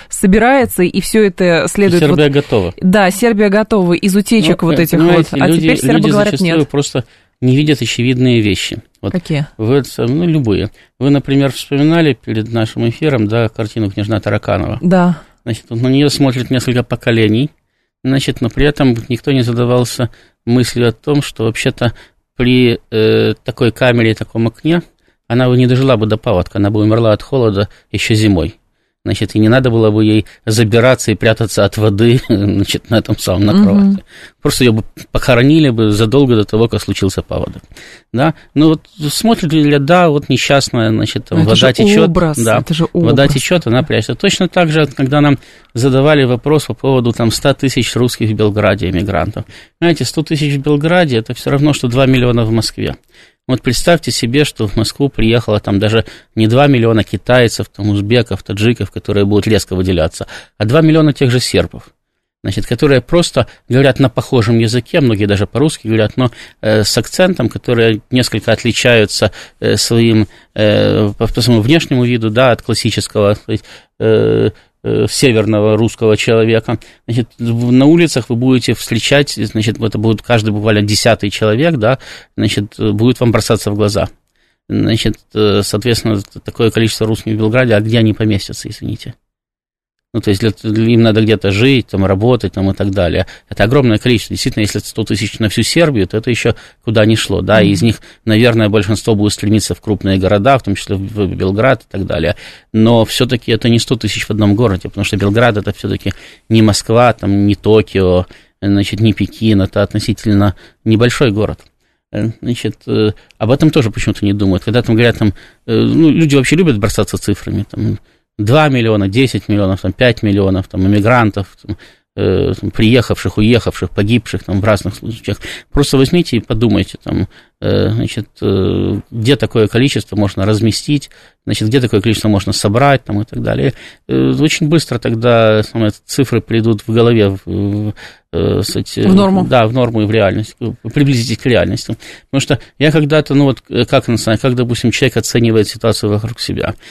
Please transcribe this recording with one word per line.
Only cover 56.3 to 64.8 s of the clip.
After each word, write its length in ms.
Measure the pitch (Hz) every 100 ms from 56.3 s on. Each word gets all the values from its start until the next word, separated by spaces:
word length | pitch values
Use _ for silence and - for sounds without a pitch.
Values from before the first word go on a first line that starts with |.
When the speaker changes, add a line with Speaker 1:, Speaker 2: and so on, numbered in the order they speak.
| 110
Speaker 2:
не 120 | 110
два 200 | 127 143
миллиона 360 | 127 113 110
китайцев, 640 | - 107 - 127 117 - 104 -
там, 140 | 104
узбеков, 540 | 101 101 123 113 95
таджиков, 480 | - 98 113 117 98
которые 340 | - - 101 101
будут 220 | 104 -
резко 280 | 85 - 92
выделяться, 520 | 92 85 80 - - - - -
а 80 | 107
два 160 | 156
миллиона 300 | 160 160 151
тех 200 | - 131
же 80 | 123
сербов, 500 | - 95 85 - - _ _ _ _ _
значит, 220 | - - -
которые 340 | 120 147 131
просто 460 | - 175 - 131 104 - -
говорят 320 | 123 139 123
на 100 | 131
похожем 500 | - - 127 110 113
языке, 420 | 113 123